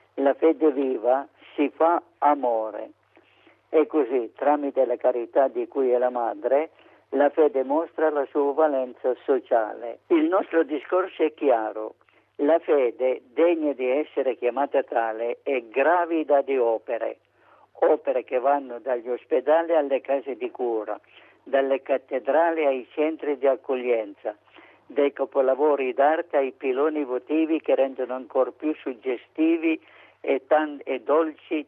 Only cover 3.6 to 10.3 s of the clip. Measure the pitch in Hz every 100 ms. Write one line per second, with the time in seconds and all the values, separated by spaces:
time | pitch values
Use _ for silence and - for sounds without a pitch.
3.6 | - 160 151 156 120 131 110 - 139 147
4.6 | 143 135 123 120 127 120 117 156 135 123
5.6 | 117 139 131 123 123 123 113 104 120 139
6.6 | 160 _ _ _ - 139 143 160 147 139
7.6 | 131 151 170 - 160 147 135 151 143 139
8.6 | 156 135 127 120 131 123 - 131 - 120
9.6 | 107 110 117 117 - 170 160